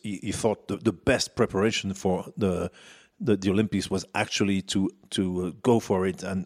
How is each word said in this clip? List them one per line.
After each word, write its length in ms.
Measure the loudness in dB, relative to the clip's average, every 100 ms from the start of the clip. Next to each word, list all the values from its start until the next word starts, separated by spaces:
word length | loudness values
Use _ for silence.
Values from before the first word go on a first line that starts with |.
he, 160 | -6 -8
he 80 | -6
thought 380 | 0 0 0 -4
the, 80 | -2
the 160 | -2
best 420 | 0 2 0 0 0
preparation 580 | 0 2 0 0 -4
for 380 | -2 0 -2 -4 -2
the, 340 | 0 0 -4 -8 -20 -20 _ -6
the, 140 | 0 0
the 140 | 2
Olympics 380 | 2 2 0 -2
was 140 | -4 -2 -2
actually 480 | -2 0 0 0
to, 260 | 0 0 0 -4 -8
to, 340 | -2 -2 -2 -4
uh, 60 | -2
go 180 | 4 4
for 280 | 4 0 0
it 160 | -2
and, 200 | -4 -4